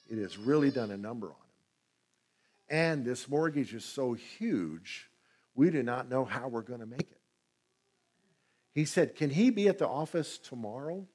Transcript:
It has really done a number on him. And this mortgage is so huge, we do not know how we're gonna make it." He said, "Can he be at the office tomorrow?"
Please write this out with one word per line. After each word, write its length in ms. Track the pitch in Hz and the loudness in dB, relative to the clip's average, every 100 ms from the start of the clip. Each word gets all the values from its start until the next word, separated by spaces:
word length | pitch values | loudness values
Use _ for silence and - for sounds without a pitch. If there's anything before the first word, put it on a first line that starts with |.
| - | -10
It 80 | 113 | -6
has 200 | 95 98 | -6 -4
really 320 | 110 151 143 | 2 4 4
done 220 | 131 110 | 2 -2
a 60 | 101 | -4
number 300 | 104 120 95 | -8 -8 -10
on 60 | |
him. 40 | 71 _ _ _ _ _ _ _ _ _ _ _ _ - | -12 _ _ _ _ _ _ _ _ _ _ _ _ -2
And 360 | 156 165 156 120 | 2 2 2 -2
this 240 | 123 - | -4 -2
mortgage 440 | 143 165 147 113 | 0 2 0 -2
is 120 | 110 - | -6 -10
so 280 | - 127 | -4 -2
huge, 920 | 120 - - 226 135 82 80 95 - - _ _ _ _ | -2 -8 -6 -2 0 -2 -6 -12 -16 -16 _ _ _ _
we 160 | 123 160 | 4 4
do 140 | 156 | 6
not 260 | 120 123 127 | 0 -2 0
know 160 | 131 123 | 0 0
how 220 | 131 127 | -4 -4
we're 140 | 117 | -6
gonna 240 | 113 123 113 | -6 -10 -8
make 160 | 123 | -6
it." 200 | - _ _ _ _ _ _ _ _ _ _ _ _ _ _ _ _ | -8 _ _ _ _ _ _ _ _ _ _ _ _ _ _ _ _
He 120 | 147 151 | -2 2
said, 300 | - 160 - | 4 2 2
"Can 140 | 151 | 0
he 200 | 147 247 | 4 4
be 180 | 214 202 | 6 4
at 100 | 190 | 4
the 100 | 147 | 0
office 500 | 135 156 170 147 - | 0 -2 -2 -4 -8
tomorrow?" 680 | - 127 110 117 147 180 185 | -14 -10 -8 -8 -8 -8 -12